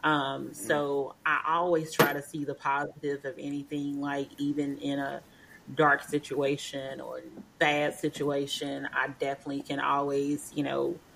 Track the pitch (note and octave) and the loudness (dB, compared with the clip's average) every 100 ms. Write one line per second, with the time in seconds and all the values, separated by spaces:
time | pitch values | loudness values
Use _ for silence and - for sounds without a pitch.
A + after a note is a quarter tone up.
0 | D#3 D3+ C3+ C3+ - - - D3 C#3+ C#3+ | 2 2 2 -4 -6 -6 0 2 2 0
1 | C3+ - D#3 D3 - E3+ F3+ D#3+ D#3 - | -2 -4 0 0 2 2 4 4 2 4
2 | D3+ C#3+ C#3 D#3 C#3+ C#3 C#3+ C#3 D3 D3 | 4 2 -4 -6 -6 -4 0 0 -2 -4
3 | D3 C#3 C#3 - C#3+ C#3+ C#3 D3 C#3+ C#3+ | -4 -4 -6 -8 -6 -6 -6 -4 -4 -2
4 | C#3+ C#3+ C#3 - C#3+ C#3+ C#3+ C#3 C#3+ C#3 | -2 -2 -4 -2 -2 0 -2 -2 -2 -2
5 | C#3 C#3 - - - - - C3+ D3 C#3 | -2 -6 -12 -20 -20 -20 -4 6 6 6
6 | - D3 - C#3 C#3 C#3+ - C#3 C3+ C3 | 2 -2 0 0 2 0 -4 -8 -8 -8
7 | B2 B2+ C3 - - - D3+ D3 D3 - | -8 -10 -12 -16 -18 2 4 4 2 0
8 | D3+ - C#3+ C#3+ C#3 - C#3+ C#3 C#3 C3+ | -2 0 0 2 0 -4 -4 -6 -4 -2
9 | C3+ C3+ C#3 C#3 C#3+ C#3 C#3+ C#3 C3+ C#3 | -2 -2 -2 -2 -4 -6 -4 -2 2 2
10 | C#3+ C#3 C#3+ D3 - - C#3 C#3 C#3 - | 2 2 0 -2 -2 -2 0 0 0 -2
11 | - | -10